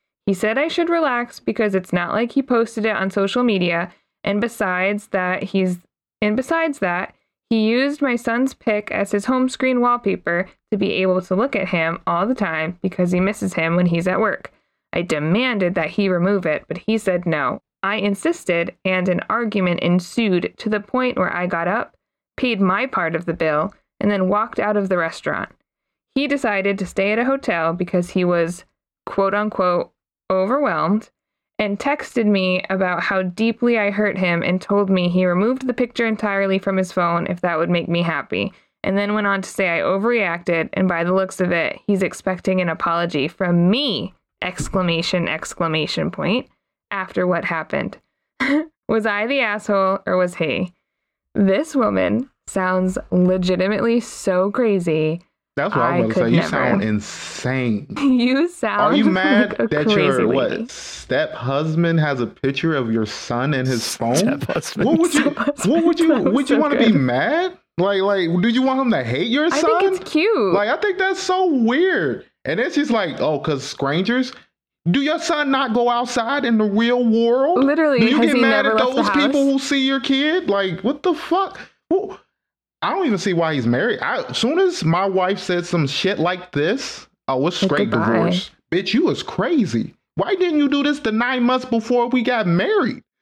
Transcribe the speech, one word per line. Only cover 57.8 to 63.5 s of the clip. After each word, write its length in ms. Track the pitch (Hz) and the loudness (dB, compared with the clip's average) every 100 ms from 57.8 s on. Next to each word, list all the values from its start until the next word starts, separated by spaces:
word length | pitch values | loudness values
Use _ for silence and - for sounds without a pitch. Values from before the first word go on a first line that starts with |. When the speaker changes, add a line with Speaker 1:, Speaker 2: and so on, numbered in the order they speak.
| - | -4
Speaker 1:
<laughs> 40 | 294 | -2
You 500 | 277 254 240 269 349 | 2 4 2 2 0
sound 320 | - 220 202 | -2 -4 2
Speaker 2:
Are 140 | 208 285 | 2 4
you 80 | |
mad 460 | 208 185 190 202 - | 4 4 4 4 2
Speaker 1:
like 80 | - | 0
a 60 | 226 | 0
Speaker 2:
that 160 | - 180 | 2 2
Speaker 1:
crazy 160 | 208 | 4
Speaker 2:
your, 240 | - 127 220 | 4 2 2
Speaker 1:
lady. 360 | - - - | 2 0 -2
Speaker 2:
what, 80 | 233 | -8
step 640 | - - - - 135 156 | -12 -16 -14 -2 0 0
husband 680 | - 123 139 160 156 170 165 | -4 -2 -2 0 2 2 4
has 200 | 151 135 | 2 0
a 60 | 117 | -2
picture 480 | - 131 135 165 | -2 -2 0 0
of 180 | 147 117 | 0 0
your 140 | 113 107 | 0 -2
son 480 | - - 120 135 | -6 -4 -2 0